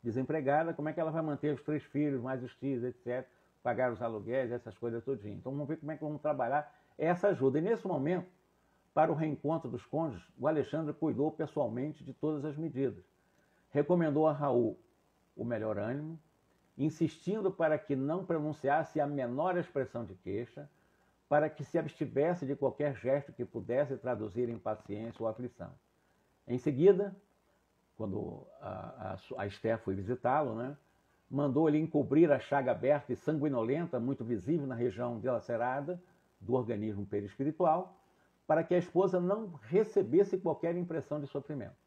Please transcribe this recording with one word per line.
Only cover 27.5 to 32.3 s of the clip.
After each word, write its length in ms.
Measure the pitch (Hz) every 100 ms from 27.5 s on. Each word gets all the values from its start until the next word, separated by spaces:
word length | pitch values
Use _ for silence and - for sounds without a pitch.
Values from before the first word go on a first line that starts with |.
| _ _ _ _ _
quando 500 | 107 95 - - - -
a, 560 | - 95 - - 98 98 - -
a, 40 |
a 40 | 101
Esther 320 | - 113 113
foi 160 | -
visitá-lo, 640 | 95 98 123 123 143 143 113
né, 200 | 123 147 _ _ _ _ _
mandou 400 | 135 143 131 160
ele 80 | 151
encobrir 540 | 160 147 131 143 165